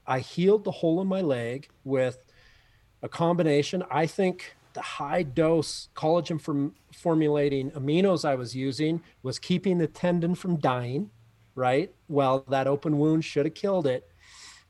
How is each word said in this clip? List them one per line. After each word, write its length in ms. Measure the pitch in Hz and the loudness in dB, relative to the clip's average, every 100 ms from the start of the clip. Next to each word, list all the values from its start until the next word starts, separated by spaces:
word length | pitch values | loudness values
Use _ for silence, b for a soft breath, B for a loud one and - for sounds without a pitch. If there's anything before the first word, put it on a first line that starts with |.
| - | -4
I 120 | 131 | -4
healed 440 | - - 185 214 | -4 0 4 4
the 80 | 202 | 2
hole 300 | - 165 165 | -2 0 0
in 60 | 190 | 0
my 140 | 190 | 0
leg 480 | 165 123 117 135 - _ | 0 0 -2 -6 -12 _
with 400 | 135 131 127 - _ b b b b b b - | -2 0 0 -2 _ b b b b b b -14
a 60 | 123 | -10
combination. 720 | - 170 175 160 147 143 180 180 | -2 0 2 4 2 2 -4 -2
I 160 | 139 165 | -2 0
think 480 | - 185 180 - - _ | 0 0 -2 -12 -20 _
the 80 | - | -12
high 420 | - - 143 175 | -10 -8 -4 -2
dose 680 | 147 143 160 165 - - - - | -2 2 4 4 0 -6 -12 -4
collagen 460 | 156 175 165 160 | 2 2 0 -4
form-, 340 | - 143 143 - _ | -2 -2 -2 -6 _
formulating 800 | - 175 160 151 147 143 139 131 | -6 0 2 2 2 2 0 -4
aminos 540 | 147 135 165 196 165 151 | -6 0 2 4 2 0
I 100 | 131 | -2
was 200 | 120 127 | -4 -6
using 460 | 135 123 156 165 B B | -4 -2 -2 -2 B B
was 140 | 131 - | -8 -6
keeping 400 | - 180 190 175 | -2 0 2 0
the 100 | 160 | 0
tendon 480 | - 180 175 170 180 | -2 0 0 0 -2
from 220 | 185 160 | -2 0
dying, 540 | 143 127 123 139 208 - _ _ _ 131 | 0 0 -2 -6 -6 -12 _ _ _ -2
right? 380 | 127 135 180 - - | 2 2 0 -8 -4
Well, 380 | 143 131 135 135 | 0 2 2 0
that 160 | 135 135 | 0 2
open 320 | 139 160 147 | 0 0 2
wound 260 | 156 160 160 | 2 2 0
should 200 | 143 151 | -2 -2
have 100 | - | -2
killed 300 | 202 185 143 | -2 0 0
it. 220 | - - B B B B B B | -2 -6 B B B B B B